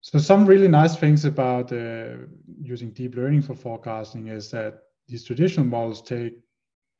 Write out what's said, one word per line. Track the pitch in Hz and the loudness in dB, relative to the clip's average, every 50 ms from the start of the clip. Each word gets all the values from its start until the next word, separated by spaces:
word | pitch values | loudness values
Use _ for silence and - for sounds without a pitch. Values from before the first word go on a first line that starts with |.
So | - - - 147 | -12 0 0 0
some | 151 - 196 202 208 | 4 4 6 6 8
really | 196 190 196 196 | 8 8 8 8
nice | 185 160 147 160 165 160 | 6 6 6 4 4 2
things | - 160 151 151 147 147 | 2 2 4 4 4 2
about, | 143 - - 127 127 123 127 123 123 123 | -2 -2 -2 -2 -2 -2 -4 -4 -6 -8
uh, | 120 117 117 113 113 113 117 120 123 127 - - - _ - - - | -10 -8 -10 -10 -12 -12 -14 -14 -16 -18 -20 -20 -20 _ -20 -20 -18
using | 151 120 123 117 120 113 | -14 -14 -14 -12 -14 -16
deep | 107 - 127 123 123 | -14 -12 -12 -10 -8
learning | 123 127 139 151 147 | -6 -2 0 0 0
for | 135 - 123 | 0 -2 -10
forecasting | - _ 117 113 113 - 117 110 110 107 - - 113 110 | -12 _ -12 -12 -10 -10 -10 -10 -10 -12 -12 -14 -16 -14
is | 110 110 107 101 - | -12 -14 -14 -14 -10
that | - 117 110 107 - - _ _ _ _ _ | -10 -8 -8 -8 -12 -16 _ _ _ _ _
these | _ 120 113 - | _ -16 -16 -10
traditional | - 123 123 170 190 175 165 135 | -10 -2 0 0 0 2 0 -2
models | 123 117 117 117 113 110 107 | -2 -2 -4 -6 -6 -8 -12
take | - - 127 120 120 117 117 _ _ _ _ _ _ _ _ _ _ _ _ | -12 -10 -10 -8 -8 -10 -12 _ _ _ _ _ _ _ _ _ _ _ _